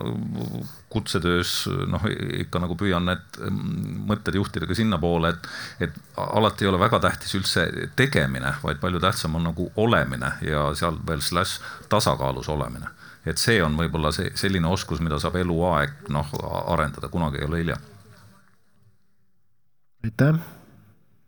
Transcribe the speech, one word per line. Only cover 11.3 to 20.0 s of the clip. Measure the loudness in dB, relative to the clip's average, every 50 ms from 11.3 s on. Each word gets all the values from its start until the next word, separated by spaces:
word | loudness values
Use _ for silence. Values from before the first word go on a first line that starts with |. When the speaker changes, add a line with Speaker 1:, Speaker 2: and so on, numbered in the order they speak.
| 2 2 0 0 -4 -6 -10 -12 -14 -16 -2 0
Speaker 1:
tasakaalus | 2 4 4 4 2 2 0 -2 -2 -4 -4 -2
olemine. | -2 -2 -2 -4 -6 -8 -10 -12 -14 -16 -20 -20 -20 -8 -6
Et | -4 -2 0
see | 2 4 4 4
on | 4 4 2
võib-olla | 2 0 0 0 2 2 2 0
see, | 0 -4 -4 -2 -2
selline | 0 0 2 2 2 2
oskus, | 2 0 -2 -4 -2 -2
mida | 0 0 0 0
saab | 0 0 0 0
eluaeg, | 0 0 2 2 2 2 2 2 2 0 -4 -10 -8 -4 -2
noh, | -2 -2 -2 -4 -6
a-, | -4 -4 -4 -4 -2 0 0
arendada, | 0 0 0 -2 -6 -8 -4
kunagi | -2 -2 -2 0 -2 -2
ei | -4 -2
ole | -2 -2 -2
hilja. | -2 -2 -4 -8 -14 -20 -20 -20 -20 -20 -20 -20 -20 -20 -20 -20 -20 -20 _ _ -20 -20 _ _ -20 _ _ _ _ _ _ _ _ _ _ _ _ _ _ _ _ _ _ _ _ _ _